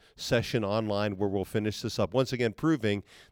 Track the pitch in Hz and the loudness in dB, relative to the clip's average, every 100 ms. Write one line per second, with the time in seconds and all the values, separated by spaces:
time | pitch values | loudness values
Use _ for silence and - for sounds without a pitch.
0 | _ - - 120 101 117 98 107 110 101 | _ -14 0 0 2 0 2 0 0 0
1 | 104 95 101 98 92 110 107 - 110 - | 0 0 0 0 -2 -2 -2 -2 -4 -2
2 | 95 127 131 123 117 - 160 147 110 101 | 0 0 0 0 -2 0 0 2 2 0
3 | - - - | -4 -18 -8